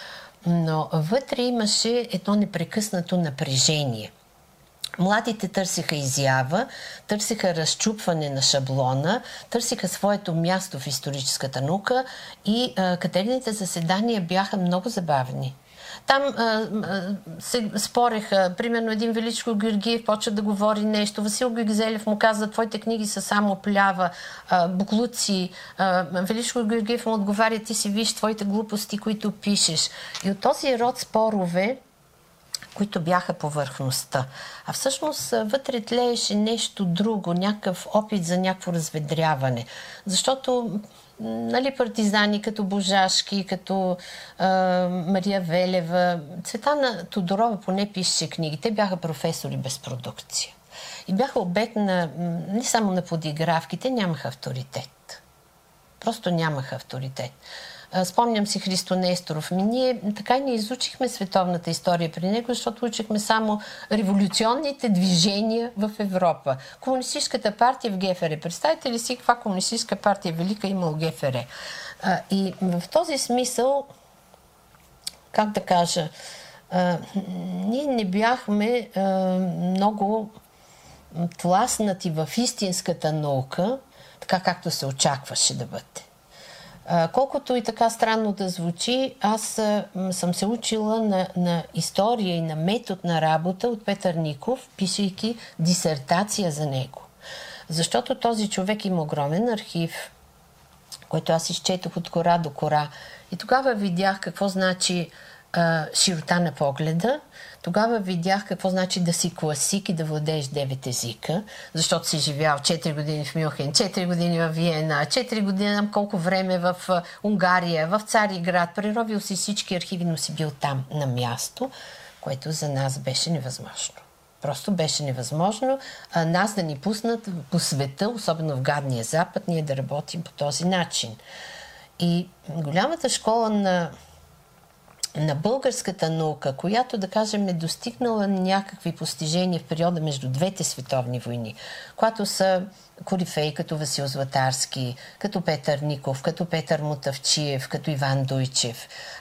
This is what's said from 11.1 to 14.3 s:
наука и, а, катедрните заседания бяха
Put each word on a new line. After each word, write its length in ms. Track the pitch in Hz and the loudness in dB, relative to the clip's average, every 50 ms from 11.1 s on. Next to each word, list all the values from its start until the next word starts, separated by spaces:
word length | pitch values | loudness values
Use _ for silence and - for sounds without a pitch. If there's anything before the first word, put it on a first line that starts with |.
| 139 139 131 - - - - 131 - 135 | -4 -4 -2 -2 -2 -2 -2 -4 -2 -2
наука 440 | 135 147 175 202 - - 247 254 262 - - - - - - - - | 0 0 0 0 0 0 0 0 0 -2 -6 -16 -16 -18 -18 -6 -2
и, 300 | 202 214 233 254 - - | 0 2 2 2 0 0
а, 200 | 190 190 180 180 | 0 0 2 2
катедрните 560 | 175 190 170 - 175 196 233 254 262 254 220 208 | 0 0 0 0 0 2 2 0 0 -2 -2 -4
заседания 680 | 214 202 170 - 180 165 165 185 196 220 240 233 208 | -4 -4 -4 -2 -2 0 2 2 2 2 2 2 0
бяха 360 | 175 165 | 0 0